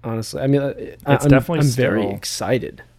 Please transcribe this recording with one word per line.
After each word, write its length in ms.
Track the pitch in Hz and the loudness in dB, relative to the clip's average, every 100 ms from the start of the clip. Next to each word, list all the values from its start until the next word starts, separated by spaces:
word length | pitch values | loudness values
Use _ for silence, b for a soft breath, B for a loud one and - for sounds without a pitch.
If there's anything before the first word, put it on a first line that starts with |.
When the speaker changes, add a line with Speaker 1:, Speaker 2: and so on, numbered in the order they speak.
Speaker 1:
honestly. 380 | 117 113 113 143 | -6 -6 -6 -4
I 60 | 135 | 0
mean, 140 | 139 | 0
I, 60 | 139 | 0
I, 20 | - - - - 139 | -8 -14 -12 0 2
Speaker 2:
It's 100 | 143 | 6
Speaker 1:
I'm, 40 | |
Speaker 2:
definitely 280 | 135 123 165 | 4 4 0
Speaker 1:
I'm 60 | 147 | 0
very 280 | 120 127 98 | 2 0 0
Speaker 2:
still 120 | 98 101 | -2 -6
Speaker 1:
excited 680 | - - 95 127 - - - | -8 -6 -2 -2 -4 -14 -20